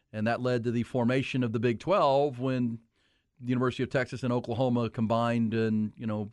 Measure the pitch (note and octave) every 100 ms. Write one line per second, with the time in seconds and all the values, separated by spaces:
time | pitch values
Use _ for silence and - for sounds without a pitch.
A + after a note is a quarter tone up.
0 | _ G#2+ G#2+ A#2 B2 B2 A#2 A#2+ A2+ B2+
1 | A#2 C3 B2+ C3 A#2+ A2+ B2 A2+ D3+ G3
2 | D3+ C3+ C#3+ B2 C3 C3 B2 A2+ _ _
3 | _ _ _ - A#2+ B2 B2 - B2 C#3
4 | B2 B2 B2+ B2 A#2 A#2 B2+ A#2+ A2+ -
5 | A2+ A#2 A#2 A#2 A2+ A2+ A2 G#2+ G#2+ -
6 | A#2 G#2+ G#2